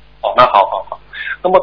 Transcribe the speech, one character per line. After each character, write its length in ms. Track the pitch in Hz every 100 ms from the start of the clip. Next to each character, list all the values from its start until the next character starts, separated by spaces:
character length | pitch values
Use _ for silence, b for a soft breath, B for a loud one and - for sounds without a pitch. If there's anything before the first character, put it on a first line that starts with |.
| - _
哦， 120 | 107 107
那 80 | 123
好， 200 | 101 98
好， 180 | 98 -
好。 100 | - - B B B
那 40 | 180
么 120 | 190